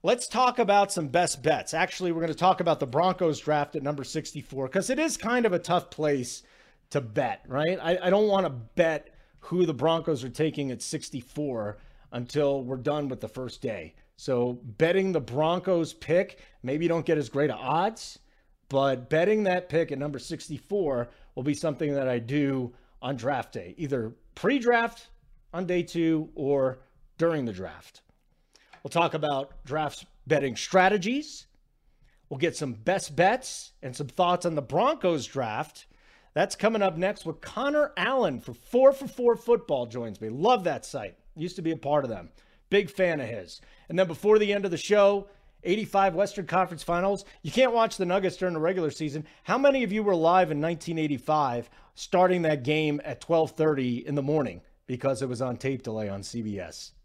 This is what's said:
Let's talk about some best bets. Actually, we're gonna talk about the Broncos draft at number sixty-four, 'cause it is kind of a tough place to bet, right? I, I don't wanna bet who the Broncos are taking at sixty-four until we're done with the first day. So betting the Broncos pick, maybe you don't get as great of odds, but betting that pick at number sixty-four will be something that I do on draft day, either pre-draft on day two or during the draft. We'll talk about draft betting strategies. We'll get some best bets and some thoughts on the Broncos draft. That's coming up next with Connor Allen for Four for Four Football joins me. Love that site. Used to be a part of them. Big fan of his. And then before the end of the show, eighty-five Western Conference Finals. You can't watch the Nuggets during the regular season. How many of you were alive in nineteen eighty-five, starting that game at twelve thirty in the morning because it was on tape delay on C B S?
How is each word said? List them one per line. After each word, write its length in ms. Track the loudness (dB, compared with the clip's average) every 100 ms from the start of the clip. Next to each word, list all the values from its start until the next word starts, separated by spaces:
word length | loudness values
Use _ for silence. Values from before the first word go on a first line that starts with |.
Let's 240 | 0 0 -2
talk 300 | 2 2 2
about 340 | 4 4 4
some 160 | 0 0
best 340 | 2 2 0
bets. 300 | 0 0 0
Actually, 400 | 0 0 0 -2
we're 80 | -2
gonna 140 | -2
talk 260 | 2 4 4
about 180 | 2 0
the 80 | 0
Broncos 540 | 2 2 2 0 0
draft 340 | 0 0 0
at 80 | -4
number 220 | -4 -6
sixty-four, 640 | -6 -8 -8 -14 -10 -6 -2
'cause 220 | -2 0
it 80 | 0
is 180 | 0 -2
kind 300 | -2 2 2
of 60 |
a 60 | 0
tough 320 | 0 0 0
place 520 | -4 0 0 -2 -10 _ _ _ _ _
to 100 | -6
bet, 420 | -2 -2 -2 -4 -6
right? 300 | -2 -2 -2
I, 180 | -2 0 4
I 40 |
don't 180 | 4 4
wanna 220 | 2 0
bet 640 | -4 -8 0 2 0 -8 _ _ _
who 260 | -4 0 0
the 80 |
Broncos 480 | 2 2 2 0 -4
are 60 | -6
taking 420 | -2 -2 -2 -6
at 120 | -6
sixty-four 960 | -8 -10 -8 -12 -10 -8 -6 -4 -6 -8 -20 -20 -12
until 500 | -10 -4 0 0 0
we're 140 | -4 -6
done 320 | -4 -2 -4
with 120 | -6
the 80 | -10
first 320 | -10 -12 -8
day. 340 | -8 -8 -12 _ _ _
So 440 | -2 0 0 -4
betting 480 | -12 0 2 2 2
the 100 | -2
Broncos 720 | -2 -2 0 0 0 0 -2
pick, 440 | -8 0 0 0 -8 -20 _
maybe 220 | -6 -2
you 40 | 0
don't 180 | 0 0
get 120 | 0
as 100 | 0
great 220 | 0 0
of 80 | 0
odds, 640 | -2 0 0 -4 -16 -18 _ _ _ _ _
but 420 | 2 2 0 0
betting 340 | 2 4 4
that 240 | 2 0 0
pick 220 | 0 0
at 80 | -4
number 220 | -6 -6
sixty-four 880 | -10 -12 -10 -12 _ -2 0 -2 -4 -10 -14
will 80 | -6
be 120 | -4
something 400 | -2 -2 -2 -2
that 140 | 0 0
I 120 | -2
do 520 | -2 0 0 0 -4 -10 _ _
on 140 | -8 -4
draft 360 | -2 -4 -4
day, 220 | -10 -12 -10
either 360 | -4 -2 -4 -10 _ -4
pre-draft 720 | 0 2 4 2 2 -6 -20 -20 _ -20 _
on 100 | -8
day 180 | -2 -2
two 460 | -2 0 2 0 -2
or 460 | -6 0 2 2 -2 _ _ _ 0
during 300 | 0 0 -4
the 60 |
draft. 500 | -6 -10 -14 -20 -20 _ _ _ _ _ _ _ -16
We'll 80 | -2
talk 240 | 0 2
about 500 | 0 -2 -2 -4 -12
draft 400 | -6 -4 -4 -6 -20 _ 0
betting 280 | 2 2
strategies. 920 | -4 2 4 6 2 0 -4 -6 -18 -20 _ _ _ _ _ _ _ _
We'll 100 | -2
get 180 | -2 -2
some 180 | -8
best 420 | -4 0 0 -2 2
bets 560 | 4 4 -4 -14 -16 _
and 140 | -14 -10
some 120 | -8
thoughts 360 | 0 2 2
on 100 | 0
the 80 | -4
Broncos 640 | -2 2 2 2 0 0 -4
draft. 600 | -6 -4 -4 -8 -12 -20 _ _ _ _
That's 200 | -2 -2
coming 280 | 0 0 2
up 160 | 0 0
next 260 | -4 -4
with 160 | -10 -12
Connor 520 | -12 -4 -2 0 -2 -2
Allen 440 | -2 0 0 -2
for 120 | -10
Four 400 | -16 -2 8 8
for 160 | 6 -6
Four 280 | 0 2 2
Football 500 | 2 0 2 -2 -2
joins 340 | -6 -8 -8
me. 80 | -8
Love 360 | 0 2 4
that 200 | 2 -4
site. 320 | -8 -10 -10 -14 -20
Used 220 | -10 -10 -6
to 60 |
be 80 | -4
a 60 | -4
part 280 | 0 0
of 60 | 0
them. 200 | -8 -12 _ _ _ _
Big 220 | 0 0
fan 300 | 0 0 0
of 80 | -4
his. 340 | -8 -12 -18 -20 -20 -4
And 100 | 2
then 80 | 2
before 320 | 2 4 6
the 140 | 6
end 140 | 0 -2
of 40 |
the 60 | -4
show, 520 | 2 6 6 4 -4 _ _ _
eighty-five 500 | -2 -2 2 2 2
Western 320 | 2 -2 -2 -2
Conference 360 | 0 0 -4
Finals. 420 | -2 0 0 -2 -6 -12
You 80 | -4
can't 220 | 2 4
watch 240 | 4 2 0
the 80 |
Nuggets 320 | 0 2 0 -2
during 160 | -2
the 80 | 0
regular 300 | 0 0 -2
season. 360 | -4 -6 -6 -12 -14
How 120 | -2 4
many 260 | 4 4
of 80 | 0
you 100 | 0
were 100 | 2
alive 380 | 4 6 6 4
in 100 | 0
nineteen 380 | -2 -4 -6 -2
eighty-five, 720 | -2 -2 0 0 2 -2 -8 _ _
starting 480 | -18 0 4 4 4
that 200 | 2 0
game 380 | 0 2 2 -2
at 160 | -6 -12
twelve 320 | 0 2 2
thirty 540 | 2 2 2 0 -2 -2
in 80 |
the 80 | -2
morning 380 | 0 0 -2 -6 _ _ -10
because 340 | -4 -2 -2
it 60 | -4
was 140 | -4
on 140 | -4 -4
tape 260 | -4 -4
delay 260 | -6 -6 -6
on 140 | -6
C 200 | -8 -8
B 180 | -6 -8
S? 320 | -10 -14 -20 -20